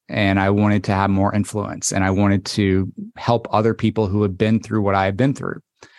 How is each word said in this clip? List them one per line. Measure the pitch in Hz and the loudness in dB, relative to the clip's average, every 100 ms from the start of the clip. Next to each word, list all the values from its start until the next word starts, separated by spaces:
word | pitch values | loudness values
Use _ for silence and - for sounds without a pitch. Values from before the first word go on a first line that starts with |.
| _ | _
and | - 101 98 | -2 0 2
I | 98 | 2
wanted | 101 104 104 95 | 2 2 2 0
to | |
have | 98 98 | 0 2
more | 98 101 | 2 0
influence, | 104 104 107 101 - - | 0 -2 -4 -6 -6 -4
and | 98 | 0
I | 95 | 2
wanted | 95 101 98 98 | 2 2 2 0
to | - 101 95 95 - 208 - | 0 2 2 0 -6 -14 -8
help | - 117 - | -2 -2 0
other | 104 110 | 0 0
people | 107 113 107 107 | 0 0 0 0
who | 101 | 0
had | 104 90 | 0 0
been | 110 110 | 0 0
through | - 107 | 0 -2
what | 101 98 | 0 0
I | 95 | 0
had | 101 | 2
been | 135 | 0
through. | 135 50 - _ _ - | 0 -6 -10 _ _ -20